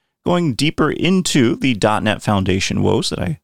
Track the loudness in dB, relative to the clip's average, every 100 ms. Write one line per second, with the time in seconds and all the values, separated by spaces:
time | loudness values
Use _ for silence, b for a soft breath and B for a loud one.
0 | _ _ -2 0 0 0 -2 0 -2 0
1 | 0 0 2 2 2 2 -2 0 0 0
2 | 0 -2 0 0 2 0 -2 0 0 0
3 | -2 -4 -4 -6